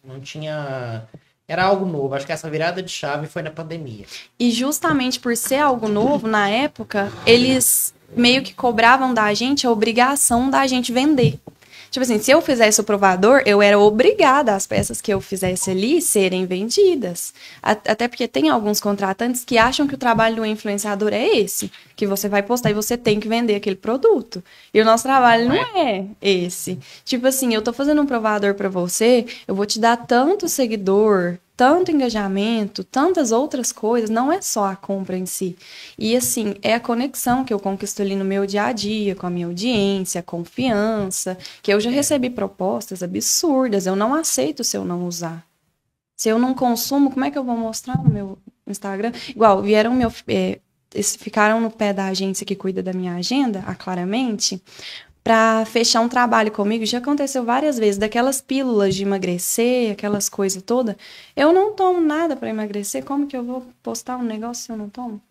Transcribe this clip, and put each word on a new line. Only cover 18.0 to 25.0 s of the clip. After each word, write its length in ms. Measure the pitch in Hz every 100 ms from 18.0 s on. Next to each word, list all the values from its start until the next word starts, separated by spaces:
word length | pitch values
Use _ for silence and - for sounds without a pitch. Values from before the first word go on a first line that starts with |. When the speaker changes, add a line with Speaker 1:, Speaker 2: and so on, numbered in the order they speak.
| 240
Speaker 2:
porque 180 | - 233
tem 220 | 269 311
alguns 320 | 254 208 208
contratantes 640 | 208 202 196 190 240 247
que 120 | - 233
acham 300 | 233 262 285
que 80 |
o 40 | 277
trabalho 360 | 247 226 226
do 100 | 226
influenciador 680 | 220 214 214 202 208 202 214
é 120 | 202
esse, 460 | 311 392 185 - 196 - -
que 100 | -
você 240 | 208 196 208
vai 140 | 202
postar 280 | 202 240 226
e 40 |
você 220 | 208 214 240
tem 240 | 240 208
que 80 | 214
vender 260 | 233 240
aquele 220 | 202 202 190
produto. 680 | - 254 453 359 - 180 - - -
E 80 | 208
o 40 |
nosso 200 | 220 226